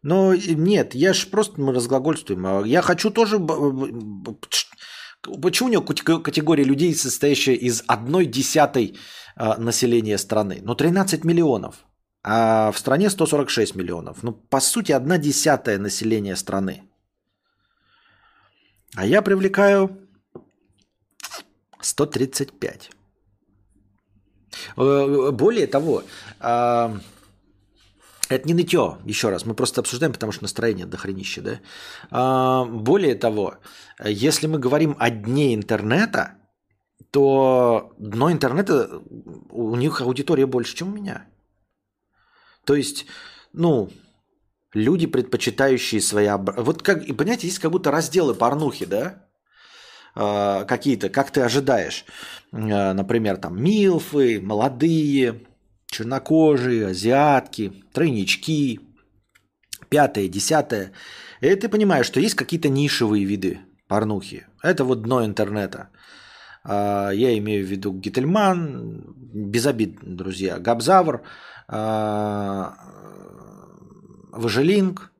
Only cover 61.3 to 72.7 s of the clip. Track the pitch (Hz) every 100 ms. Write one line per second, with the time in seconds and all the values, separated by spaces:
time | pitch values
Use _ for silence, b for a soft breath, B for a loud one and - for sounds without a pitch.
61.3 | B 135 196 220 214 208 151 120 131 202
62.3 | - 131 170 151 135 143 - 113 107 98
63.3 | 101 92 - - _ _ 101 107 101 -
64.3 | - - _ 160 180 127 120 110 127 113
65.3 | 98 104 104 95 - 95 B B B B
66.3 | B B B - 101 101 101 101 98 127
67.3 | 110 104 104 95 98 101 95 98 110 143
68.3 | 202 196 180 160 123 110 110 - 131 123
69.3 | 107 101 113 131 117 104 - - 92 95
70.3 | 95 95 87 92 117 117 190 165 120 B
71.3 | B B B - 107 110 110 107 104 104
72.3 | 104 101 98 92